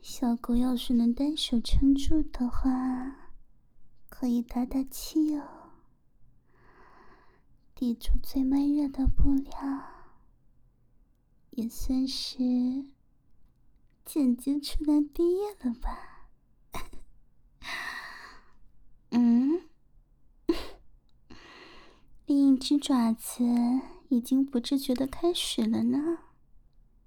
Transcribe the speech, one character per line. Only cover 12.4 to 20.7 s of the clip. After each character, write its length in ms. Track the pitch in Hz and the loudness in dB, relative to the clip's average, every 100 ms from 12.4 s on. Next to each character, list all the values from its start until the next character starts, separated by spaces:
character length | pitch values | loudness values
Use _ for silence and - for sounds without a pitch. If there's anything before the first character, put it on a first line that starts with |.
| 254 247 247 262 277 _ _ _ _ - - _ - _ _ _ - | 0 0 0 -4 -10 _ _ _ _ -20 -20 _ -20 _ _ _ -8
剪 320 | 320 262 240 | 0 0 0
辑 240 | 269 285 | -2 -4
出 220 | 285 - | -2 -2
来 180 | 302 302 | 2 2
第 220 | 294 - | 2 0
一 260 | 339 370 415 403 | 0 0 -4 -6
了 100 | 254 | -6
吧？ 560 | 233 - 349 - - - - _ _ _ | -4 -6 -8 -14 -18 -20 -20 _ _ _
<laughs> 2250 | - - - - - - _ - _ - - - - - - - - - - - - - - _ | -10 -8 -10 -14 -20 -20 _ -20 _ -12 -10 -10 -12 -14 -18 -20 -20 -20 -20 -20 -20 -20 -20 _
嗯？ 580 | 240 240 233 269 349 - - _ - _ _ - _ - | 2 4 4 4 0 -4 -20 _ -20 _ _ -20 _ -2
<laughs> 60 | - - | -2 -4